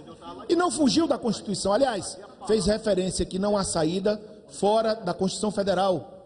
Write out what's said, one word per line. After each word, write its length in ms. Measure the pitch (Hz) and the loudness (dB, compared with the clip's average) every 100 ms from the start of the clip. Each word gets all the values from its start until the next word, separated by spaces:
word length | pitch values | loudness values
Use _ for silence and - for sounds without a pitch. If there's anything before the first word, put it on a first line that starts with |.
| - - - - - | -18 -18 -16 -10 -2
E 60 | 339 | 0
não 160 | 359 | 2
fugiu 360 | 240 269 269 320 | 2 4 4 2
da 100 | 254 | 0
Constituição. 540 | 240 - - 190 196 | -2 -4 -4 -4 0
Aliás, 460 | 208 262 208 - - - - - | 2 2 0 -6 -12 -16 -8 0
fez 180 | 220 180 | 2 2
referência 580 | 214 214 185 185 180 | 0 2 0 0 -2
que 160 | 175 185 | -4 -2
não 160 | 208 202 | 0 0
há 80 | |
saída 560 | 180 170 156 190 202 214 - - - | 0 0 0 0 0 -2 -6 -20 -18
fora 440 | - 196 220 220 | 0 2 4 2
da 200 | 220 180 | -2 -4
Constituição 380 | - 185 - 214 | -2 -2 -2 -2
Federal. 760 | 202 196 180 196 170 - - | 0 0 2 2 0 -4 -16